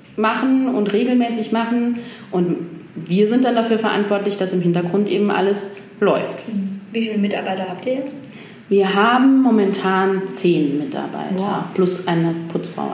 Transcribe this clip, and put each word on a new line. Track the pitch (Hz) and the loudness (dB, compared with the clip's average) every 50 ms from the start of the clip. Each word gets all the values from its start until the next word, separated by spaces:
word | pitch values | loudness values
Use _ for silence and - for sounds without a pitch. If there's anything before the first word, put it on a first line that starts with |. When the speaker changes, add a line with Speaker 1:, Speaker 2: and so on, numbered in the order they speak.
| - - - | -20 -14 -6
Speaker 1:
machen | - 208 214 240 - 269 269 262 262 262 254 - | -2 0 0 0 0 2 2 2 2 2 2 0
und | 208 208 190 202 | 0 0 2 2
regelmäßig | 202 247 240 247 247 240 233 233 226 208 - | 2 2 4 2 2 2 2 0 -4 -2 -2
machen. | - 226 233 226 240 240 240 240 240 - - - - - - - | 0 0 0 0 0 0 0 0 -2 -4 -6 -12 -16 -18 -16 -4
Und | - 180 180 175 160 - - - - - - - - | 0 0 0 2 0 -2 -4 -10 -12 -16 -18 -14 -14
wir | - 160 - 175 196 208 208 | -14 -6 -2 2 2 4 4
sind | 240 254 254 | 4 2 2
dann | 240 240 | 2 2
dafür | 226 226 233 226 214 | 2 2 2 0 0
verantwortlich, | - 208 - - 208 202 202 202 202 208 196 - | 0 0 0 0 0 0 0 0 0 -2 -2 -2
dass | 190 185 | -2 -2
im | 180 185 | 0 0
Hintergrund | 170 175 170 175 175 175 175 196 208 202 | 2 2 2 2 0 0 0 0 0 2
eben | - 202 208 202 | 0 0 0 2
alles | - - 190 196 202 202 - - - - - - - - | 2 2 2 2 0 -2 -4 -8 -12 -14 -18 -20 -4 0
läuft. | 214 190 151 - - - - - - - | 2 2 2 2 0 -4 -8 -10 -10 -6
Speaker 2:
Mhm. | 226 196 190 190 196 - - - | -6 -4 -4 -4 -6 -10 -12 -8
Wie | - 226 226 | -4 -4 -4
viele | 220 214 208 | -2 -2 -2
Mitarbeiter | 202 202 190 180 185 196 190 196 185 180 | 0 0 -2 -2 -4 -4 -4 -4 -6 -8
habt | 180 175 - | -8 -8 -4
ihr | 254 254 269 | -4 -4 -4
jetzt? | - - - - - - - - - - - - - - | -4 -8 -10 -12 -16 -16 -18 -18 -20 -20 -20 -20 -4 2
Speaker 1:
Wir | 202 202 196 190 196 | 2 4 4 4 4
haben | 196 208 - - 247 262 269 269 262 262 | 4 4 4 4 6 6 6 6 6 6
momentan | 254 220 214 202 190 - - - 190 190 190 190 190 190 185 185 - | 6 4 4 4 2 0 0 0 0 2 2 2 2 0 -2 -2 -4
zehn | - - - 180 170 156 151 143 139 147 | -6 0 2 2 2 4 2 0 0 -2
Mitarbeiter, | 151 - - 143 139 143 143 147 151 - 196 185 | -4 -4 -6 -8 -8 -8 -8 -8 -6 -4 -2 -2
Speaker 2:
Wow. | 190 208 - 135 175 - - | -2 -2 -2 -4 -6 -4 0
Speaker 1:
plus | - 190 180 180 180 - - | 0 0 0 0 -2 -4 -2
eine | 170 165 165 165 165 170 - - | 0 0 0 0 -2 -4 -6 -6
Putzfrau, | - 170 - - - - - - | -6 -6 -6 -6 -8 -6 -6 -6